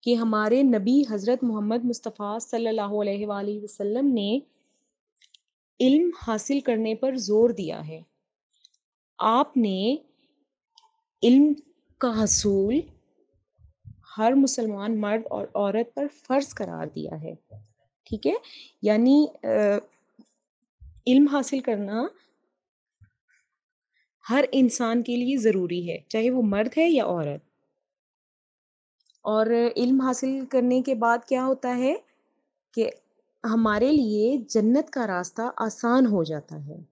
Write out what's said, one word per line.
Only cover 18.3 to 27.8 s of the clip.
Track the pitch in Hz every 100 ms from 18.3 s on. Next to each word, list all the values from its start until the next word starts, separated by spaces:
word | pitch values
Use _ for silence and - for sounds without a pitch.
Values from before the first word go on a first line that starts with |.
| 427 - - - _
यानी, | 208 214 247 285 302 -
अ, | - 214 208 202 - _ _ _ _ _ _ _ _ _ - - -
इल्म | 254 285
हासिल | 285 254 269
करना | 254 214 196 214 294 _ _ _ _ _ _ _ _ _ _ _ _ _ _ _ _ _ _ _ _ _ -
हर | 247
इंसान | 262 269 254 - 233 240
के | 240 240
लिए | 247 269
ज़रूरी | 220 190 180 175 175
है, | 165 _
चाहे | 220 233
वो | 254
मर्द | 220 202 226 311
है | 330
या | 294
औरत। | 214 175 147 143 _ _ _ _